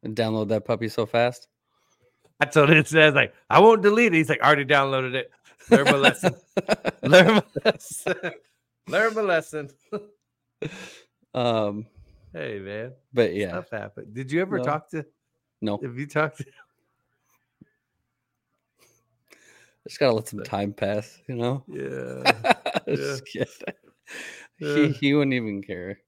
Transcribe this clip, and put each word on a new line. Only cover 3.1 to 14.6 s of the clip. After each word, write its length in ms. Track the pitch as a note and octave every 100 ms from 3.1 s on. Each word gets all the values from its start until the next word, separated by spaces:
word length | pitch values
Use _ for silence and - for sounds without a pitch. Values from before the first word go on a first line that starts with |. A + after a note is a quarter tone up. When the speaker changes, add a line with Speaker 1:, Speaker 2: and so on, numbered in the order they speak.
Speaker 2:
like, 200 | C#3 A#2+ _ _
"I 120 | C#3+
won't 220 | G#3 A3
delete 300 | G3 G#3+ A#3+
it." 40 | E3
He's 120 | D#3
like, 120 | C3+
"Already 220 | C3 D3
downloaded 500 | C3+ C#3+ C#3 C3+ C3
it. 160 | B2+ - _ _ _ -
Learn 140 | A#3 C#3+
my 60 | -
lesson." 380 | C4+ - F#3 - _ - F3+
Speaker 1:
<laughs> 320 | G#3 - -
Speaker 2:
Learn 320 | - E3+ F3+ G#3+
my 60 | - -
lesson. 500 | A3 - - - - - F3 - _
<laughs> 340 | _ _ _ -
Learn 260 | E3 A3
my 80 | A3
lesson. 480 | G#3 E3 D#3 D#3 C#3 _ _
<laughs> 80 | G#3 - _ _ _ _ _ - - - - _ _ _
Speaker 1:
Um, 520 | - A#2+ A2 G#2 G#2 A2 _ - _ _
Speaker 2:
Hey, 260 | - C#3 G#2
man. 340 | F#2+ G#2 A#2+ C3 _
Speaker 1:
but 220 | B2 A2
yeah. 140 | F#2 G2
Speaker 2:
Stuff 220 | F2 F2+
happened. 440 | A2 G#2 - G#2+
Did 160 | A2 C3
you 80 | D#3
ever 180 | F#3+
Speaker 1:
No. 60 | C3